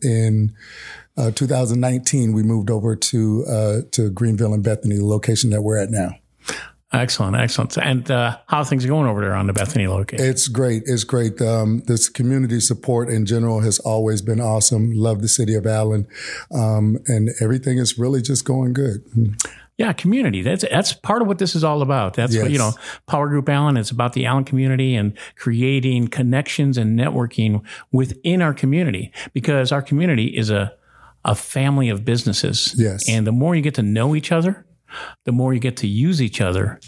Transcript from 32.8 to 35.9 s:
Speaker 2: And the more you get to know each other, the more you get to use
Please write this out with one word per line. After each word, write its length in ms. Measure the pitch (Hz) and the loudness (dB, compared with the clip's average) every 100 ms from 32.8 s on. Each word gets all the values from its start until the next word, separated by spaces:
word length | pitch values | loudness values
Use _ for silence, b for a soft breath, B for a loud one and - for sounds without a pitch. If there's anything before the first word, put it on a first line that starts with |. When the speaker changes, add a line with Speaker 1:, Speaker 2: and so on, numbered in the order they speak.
| 110 98 - | 0 0 0
Speaker 2:
And 200 | 113 107 | 0 2
the 40 | |
more 220 | 120 156 | 2 2
you 80 | 170 | 2
get 120 | 151 135 | 0 0
to 60 | |
know 320 | 104 107 131 151 | 0 2 0 0
each 160 | - | 0
other, 340 | 165 175 196 - _ B B B - | 0 0 -2 -10 _ B B B -10
the 60 | - | -2
more 240 | 123 127 | 0 2
you 60 | 127 | 0
get 160 | 123 120 | -2 -2
to 100 | |
use 340 | 104 | -2